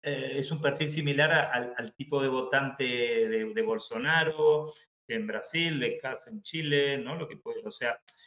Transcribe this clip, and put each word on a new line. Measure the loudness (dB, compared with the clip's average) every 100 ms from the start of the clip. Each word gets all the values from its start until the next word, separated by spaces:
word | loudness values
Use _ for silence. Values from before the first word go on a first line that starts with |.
eh, | -4 -4 -4 -4
es | -2
un | 0
perfil | 0 0 -2
similar | 0 0 4 4
a, | 4 4
al, | 0 -2 -6
al | -10
tipo | _ -2 0
de | 2
votante | 0 2 2 0 -2
de, | -2 0 2 2 2 2 0
de | -2
Bolsonaro | 0 -2 -4 -4 2 2 2 4 4 4 0 -12 _ _ -6
en | -4 -2
Brasil, | -4 -2 0 0 0
de | -2 -2
Kass | -6 -8 -10
en | -12
Chile, | -8 -6 2 2 2 0
¿no? | -4 -6
Lo | -8
que | -10
puede, | -10 -8 -8
o |
sea, | -4 -4 -4 -10 -20